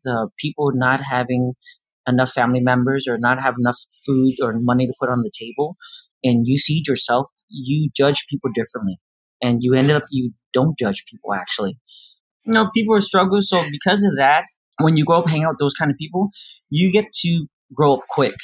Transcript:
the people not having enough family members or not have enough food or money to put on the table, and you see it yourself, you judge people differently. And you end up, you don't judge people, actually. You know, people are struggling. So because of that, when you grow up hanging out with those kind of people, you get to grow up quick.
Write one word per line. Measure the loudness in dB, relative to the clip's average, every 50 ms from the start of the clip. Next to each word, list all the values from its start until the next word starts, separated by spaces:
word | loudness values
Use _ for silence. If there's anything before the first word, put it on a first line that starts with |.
| -6
the | -4 -2 -2 -4 -6 _ -8
people | -8 -8 -4 -2 -2 0 0
not | 0 0 0 0 0 -2
having | -4 -2 -2 -2 0 0 -2 -2 -2 -4 _ -14 -20 -20 _ _ _ _ _ -4 0
enough | 2 2 2 0 0
family | 0 0 2 2 2
members | 2 2 2 2 2 0 0 -2 -2
or | -4 -4
not | -2 0 0 0 0
have | 0 -2 -2 0
enough | 0 0 0 -2 -6 -12 -14 -10 -4
food | 0 2 2 2 2 2 0 -2
or | -2 -2 0
money | 0 2 2 2 0 -2
to | -4 -4
put | -4 -2
on | -2 -2 -2
the | -4 -6 -10
table, | -12 -10 -6 -6 -6 -6 -6 _ -18 -20 -20 -20 -20 _ _ _ 0
and | 2 2 2 2
you | 2 2
see | 2 2 0 0 -2
it | 0 -2
yourself, | -2 -2 0 0 0 0 -2 -4 _ _ _ _
you | -16 -12 -6 -4 -2 0 0 -2 0
judge | 2 2 2 2 0 -2 -4
people | -6 -4 -4 -4 -2
differently. | -2 -4 -4 -6 -6 -6 -6 -6 -6 _ _ _ _ _ _ _ -4
And | -2 0 0 2 2
you | 2 2
end | 4 4 4
up, | 2 2 0 -2
you | -4 -4 -4 -4 -6 _ _ _ 0
don't | 0 2 2 0
judge | 0 -2 -2 -2 -4 -8 -14
people, | -20 -14 -8 -6 -6
actually. | -6 -6 -6 -6 -4 -4 -4 -6 -8 _ -20 -20 -20 -20 -20 _ _ _ _ _ _ -4
You | 0 2
know, | 2 2 2 0
people | 0 2 2 2
are | 2
struggling. | 2 2 2 2 2 2 2 0 0
So | 2 0 0 0 -2
because | -6 -4 0 0 2 2 2
of | 0 2
that, | 2 4 4 4 2 0 -2 _ _ _ _ _ 0
when | 2 2 4
you | 4 4
grow | 4 4 2
up | 2 2
hanging | 0 0 0
out | -2
with | -2 -2
those | -2 -2 -2
kind | -2 -2 -2
of | -2 -4
people, | -6 -6 -4 -2 -2 -4 -4 -10 -20 -20 -20 _ _ -4
you | -2 0 2 2
get | 2 2 0 0 -2
to | -2 0 0 0 -2 -2 -6 _ _ _ -10 -2
grow | 0 2 2 2
up | 2 0 -6
quick. | -2 -2 -2 -2 -2 -8